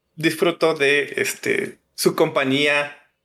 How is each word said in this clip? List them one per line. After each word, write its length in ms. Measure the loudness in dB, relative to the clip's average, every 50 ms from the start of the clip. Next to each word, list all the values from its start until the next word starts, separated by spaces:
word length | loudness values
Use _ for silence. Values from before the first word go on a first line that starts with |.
| _ _ _
disfruto 580 | -2 -2 -2 0 0 0 0 0 2 0 0 2
de, 380 | 2 2 2 2 2 0 -2 -4
este, 640 | -4 -4 -4 -6 -4 -4 -2 -2 -2 -4 -6 -10 -16 _ _ _
su 200 | -2 0 0 2
compañía 840 | 2 0 2 0 0 0 0 0 2 2 2 2 0 -2 -4 -8 -16 _ _ _ _ _